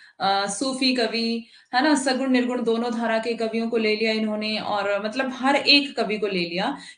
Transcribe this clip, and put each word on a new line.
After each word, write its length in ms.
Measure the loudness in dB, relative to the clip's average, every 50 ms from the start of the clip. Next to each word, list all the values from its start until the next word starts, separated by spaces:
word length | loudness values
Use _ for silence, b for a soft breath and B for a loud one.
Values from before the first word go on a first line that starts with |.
| B B B B
अ, 260 | 0 0 2 2 0 -2
सूफी 480 | -2 -4 -4 -4 -2 0 2 2 2
कवि, 520 | 2 0 0 0 -2 -2 -2 -2 -4 -6 B B B B B 0
है 80 | 2 4
ना, 120 | 4 4
सगुण 340 | 2 2 0 0 0 0 2
निर्गुण 340 | 2 2 2 2 0 -2 0
दोनों 280 | 0 0 0 0 -2 -2
धारा 260 | -2 -2 0 0 0
के 140 | 0 -2 -4
कवियों 360 | -2 -2 -2 -2 -2 -2 0
को 80 | 0 0
ले 180 | 2 2 0
लिया 160 | 2 2 0
इन्होंने, 480 | 0 0 0 -2 -2 -4 -4 -4 -4 -4
और 460 | -4 -2 -2 -2 0 0 -2 -2 -2
मतलब 260 | -4 -4 -2 -4 -4 -4
हर 220 | -2 0 2 2
एक 440 | 2 6 6 6 6 6 2 -2 -4
कवि 180 | -2 -2 -2 -2
को 100 | -2 -2
ले 180 | 0 0 -2
लिया 320 | -2 -2 -2 -2 -2 -4 B B B B